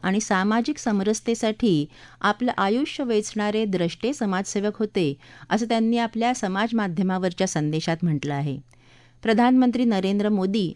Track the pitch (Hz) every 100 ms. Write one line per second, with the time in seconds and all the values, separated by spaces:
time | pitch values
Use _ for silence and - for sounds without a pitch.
0 | 185 196 - 190 196 226 240 294 240 202
1 | 196 226 - 226 220 220 233 156 143 -
2 | - - 196 214 247 - 196 233 302 -
3 | 254 214 214 214 208 214 220 185 170 -
4 | 226 285 208 190 196 208 208 208 214 202
5 | 156 143 - - - 214 226 226 226 233
6 | 226 220 233 254 196 196 226 226 196 165
7 | 190 185 185 180 190 165 151 156 160 165
8 | 170 147 147 143 147 135 - - - -
9 | - - 220 220 240 254 254 233 240 196
10 | 190 202 208 208 190 214 175